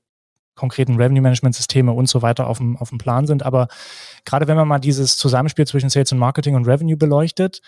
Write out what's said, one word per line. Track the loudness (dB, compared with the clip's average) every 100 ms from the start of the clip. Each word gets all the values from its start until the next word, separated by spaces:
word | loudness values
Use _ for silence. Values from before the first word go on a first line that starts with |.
| _ _ _ _ _
konkreten | -10 -6 -2 0 2
Revenue-Management-Systeme | 2 2 2 2 0 -2 -2 0 2
und | 2 0
so | 0
weiter | 0 0 -2
auf | -4
dem, | -4 -4
auf | -8
dem | -8
Plan | -4 0 0
sind. | 0
Aber | 0 0 0 -4 -20 -20 -20 -20
gerade | -4 -2 2
wenn | 2
man | 2
mal | 0
dieses | 0 0 0 0
Zusammenspiel | 0 2 0 0 0
zwischen | 0 0
Sales | 0 0
und | 2
Marketing | 0 0 0
und | 0 2
Revenue | 2 0 0
beleuchtet, | 2 2 0 -2 -4 -4